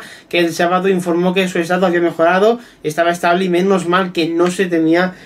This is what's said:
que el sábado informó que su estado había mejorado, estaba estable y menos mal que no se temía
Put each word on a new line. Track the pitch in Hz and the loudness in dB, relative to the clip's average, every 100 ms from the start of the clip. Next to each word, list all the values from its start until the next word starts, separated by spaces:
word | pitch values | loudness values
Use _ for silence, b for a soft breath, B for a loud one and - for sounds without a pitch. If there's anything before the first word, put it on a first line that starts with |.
| B B - | B B -6
que | 170 | -2
el | 170 | 0
sábado | 156 175 180 185 | 0 0 0 0
informó | 185 175 170 180 | 0 0 0 0
que | 185 185 | 0 0
su | 185 | -2
estado | 165 180 185 | -2 0 2
había | 170 | 2
mejorado, | 170 160 165 185 208 240 B B | 0 2 2 4 2 0 B B
estaba | 151 151 170 | -6 -2 -2
estable | 175 175 175 | 0 0 0
y | 190 | 0
menos | 175 190 190 170 | 0 2 0 0
mal | 180 185 | 0 0
que | 180 160 | -2 -2
no | 165 175 | 0 0
se | 180 185 | 0 -2
temía | 170 160 170 185 180 | 0 2 2 0 -4